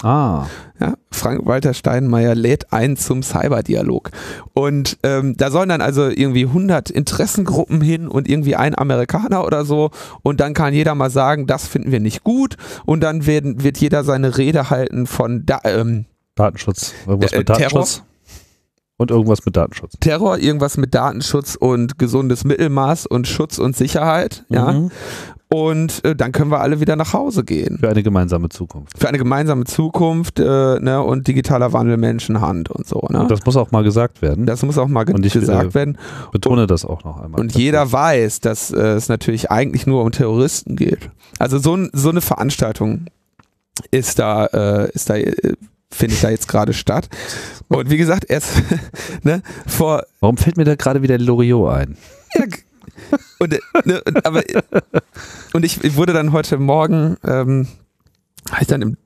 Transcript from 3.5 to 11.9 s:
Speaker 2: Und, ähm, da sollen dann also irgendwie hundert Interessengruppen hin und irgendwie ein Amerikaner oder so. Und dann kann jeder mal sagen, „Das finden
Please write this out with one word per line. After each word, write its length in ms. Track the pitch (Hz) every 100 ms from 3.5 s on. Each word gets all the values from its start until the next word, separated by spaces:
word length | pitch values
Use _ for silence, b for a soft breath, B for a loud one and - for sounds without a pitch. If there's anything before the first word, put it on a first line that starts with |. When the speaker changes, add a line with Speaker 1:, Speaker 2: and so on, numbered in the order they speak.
| 117 - 110 - - - B B B B
Speaker 2:
Und, 460 | - 143 143 135 -
ähm, 340 | 135 135 135 117
da 140 | 139
sollen 200 | 151 190
dann 100 | 165
also 280 | 120 139 139
irgendwie 380 | - 139 127 131
hundert 440 | 160 190 160 -
Interessengruppen 920 | 170 147 - 214 - 185 139 - 160
hin 260 | 151 165 165
und 220 | 135 -
irgendwie 260 | 151 143
ein 240 | - 147 -
Amerikaner 640 | 143 123 120 196 226 190
oder 200 | - 151
so. 260 | 147 151 151 B B B
Und 160 | 143 147
dann 160 | 147
kann 180 | 147 147
jeder 220 | 147 156
mal 160 | 147 131
sagen, 380 | 135 131 151 135
„Das 180 | 131 -
finden 240 | 147 131